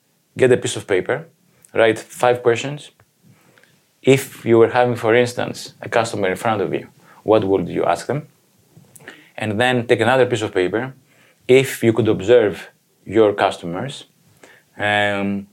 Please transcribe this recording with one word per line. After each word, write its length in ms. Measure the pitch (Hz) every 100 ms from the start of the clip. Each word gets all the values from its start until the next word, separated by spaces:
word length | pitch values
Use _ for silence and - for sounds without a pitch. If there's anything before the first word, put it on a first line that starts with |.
| _ _ _ -
get 160 | 127
a 40 | 123
piece 200 | 117 107
of 100 | -
paper, 400 | 92 - 135 165 _ _ _ _
write 240 | 98 110 110
five 440 | - - 123 123
questions. 480 | 120 117 135 147 - _ _ _ _ _ _ _ _ _ _ _
If 420 | - 135 - -
you 140 | 117 113
were 120 | 110
having, 260 | 123 123 113
for 180 | 113
instance, 600 | 120 120 - 101 - - -
a 80 | -
customer 400 | 120 110 104 92
in 80 | 92
front 240 | 120 107
of 120 | 82
you, 140 | 78 - _ _ _
what 220 | 98 110
would 240 | 95 95 85
you 160 | 85
ask 220 | 85 85 -
them? 200 | 139 - _ _ _ _ _ _ - - - _ -
And 240 | 107 101
then 260 | 127 127 113
take 140 | 113
another 260 | 113 131 123
piece 160 | 117
of 100 | 104
paper. 400 | 98 90 104 131 - _ _ _ _ -
If 380 | 131 131 -
you 80 | 113
could 160 | 110 110
observe 640 | 90 95 123 107 85 - _ _ _
your 280 | - 104 107
customers, 760 | 104 98 - 87 87 135 143 - _ _ _ - _ _ -
um, 680 | 104 104 104 101 101 101 101